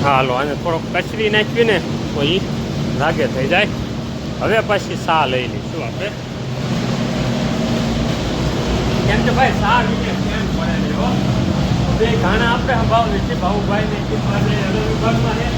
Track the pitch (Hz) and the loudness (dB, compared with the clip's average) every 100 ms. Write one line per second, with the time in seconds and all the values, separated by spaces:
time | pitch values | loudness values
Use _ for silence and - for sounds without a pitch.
0 | 143 135 131 127 147 135 175 165 147 175 | 4 2 2 0 -2 -2 -2 -2 -2 -4
1 | 180 220 214 214 208 233 233 190 - - | -4 -2 0 2 0 2 2 2 0 -4
2 | - 151 143 185 - - - - - 113 | -4 -2 0 0 -2 -4 -4 -2 -2 0
3 | 147 170 127 131 135 175 208 - - - | 0 0 0 0 0 2 0 -2 -4 -6
4 | - - - - 131 220 208 202 - 175 | -6 -6 -6 -4 0 0 2 0 -2 -6
5 | - 160 139 127 123 110 - 165 120 - | 0 2 2 0 -2 -6 -6 -6 -6 -6
6 | 196 208 - - - - - - - - | -6 -6 -10 -8 -6 -4 -2 -2 -2 -2
7 | - - - - - - 58 58 - 117 | -2 -2 -2 0 -2 -2 0 0 0 0
8 | 117 - - 120 123 - - - - - | 0 -2 -2 0 0 0 0 0 0 2
9 | - 226 233 240 269 - 202 240 - - | 2 2 2 2 2 2 2 2 2 0
10 | 196 190 196 196 196 - 190 190 - 190 | -2 -2 -2 -2 -2 -2 -2 0 0 0
11 | 190 190 - - - - - - - - | 0 0 0 0 0 0 2 2 2 2
12 | 226 220 180 214 233 240 254 240 220 226 | 2 2 2 2 2 0 0 2 2 2
13 | 220 196 190 240 185 202 196 202 214 214 | 2 0 0 0 0 0 0 0 0 -2
14 | - - - 196 - - - - - - | -2 -2 0 2 2 2 0 0 0 0
15 | 214 226 - - 147 | 2 2 2 0 0